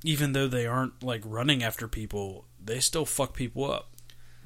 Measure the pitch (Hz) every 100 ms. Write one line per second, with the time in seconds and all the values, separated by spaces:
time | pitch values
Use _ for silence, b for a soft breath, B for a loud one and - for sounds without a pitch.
0 | 160 147 143 135 139 127 117 123 127 -
1 | 127 117 107 107 139 135 113 - 113 110
2 | 107 104 98 95 - - 98 117 - 165
3 | 151 - 131 - 123 127 139 57 - -
4 | - b b b